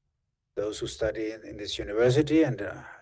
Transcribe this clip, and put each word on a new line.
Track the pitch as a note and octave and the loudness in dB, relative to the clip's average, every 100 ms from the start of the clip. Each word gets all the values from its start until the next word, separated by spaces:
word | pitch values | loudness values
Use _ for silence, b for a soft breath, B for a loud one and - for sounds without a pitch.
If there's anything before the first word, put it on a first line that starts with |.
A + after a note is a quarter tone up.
| _ _ _ _ _ - | _ _ _ _ _ -6
those | G#2 G#2 | -6 -4
who | - | -8
study | - A2 G#2+ A2 | -4 -4 -2 -6
in, | A2 A2 | -8 -12
in | G#2+ | -12
this | G2+ - | -8 -8
university | G#2 G#2 B2 B2+ D3+ D#3 | -4 4 6 6 4 4
and, | D3+ G#2+ | 4 2
uh, | G2 C2+ - B | -6 -10 -14 B